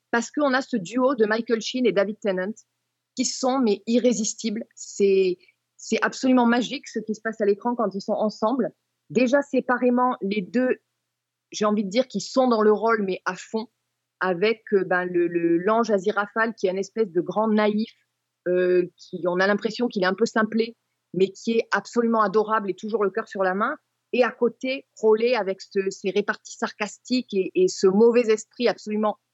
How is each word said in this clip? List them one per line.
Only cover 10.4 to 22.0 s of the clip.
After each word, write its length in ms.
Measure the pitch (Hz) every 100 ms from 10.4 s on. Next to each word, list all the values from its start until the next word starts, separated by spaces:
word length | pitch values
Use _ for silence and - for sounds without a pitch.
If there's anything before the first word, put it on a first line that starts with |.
deux, 380 | 170 220 254 - _ _ _ _ _ _ _
j'ai 140 | 175 214
envie 180 | 208
de 60 | 196
dire 180 | 220 262
qu'ils 140 | 202
sont 260 | - 262 254
dans 140 | 226
le 100 | 214
rôle, 320 | 208 220 220
mais 180 | 190 185 -
à 100 | 185
fond, 320 | - 220 220 _ _ _ _ -
avec, 440 | - 170 214 226 -
euh, 100 | 202
ben, 200 | 170 180 180
le, 220 | 175 170
le, 300 | 170 170 170
l'ange 320 | 185 226 226
Aziraphale 640 | 202 196 196 208 226 233
qui 140 | 220 185
est 40 |
une 60 | 190
espèce 340 | 190 226 208
de 100 | 170
grand 260 | 156 185 220
naïf, 440 | 214 214 214 226 - _ _ _ _ 175
euh, 400 | 180 180 180 180 -
qui, 260 | - 180 175
on 120 | 180
a 80 | 190
l'impression 400 | 202 226 220 240
qu'il 160 | 214
est 40 | 185
un 60 |
peu 140 | 190 226
simplé, 500 | 233 214 220 226 - _ _ _ 170
mais 160 | 190
qui 220 | - -
est 140 | 226 -
absolument 500 | 196 - 240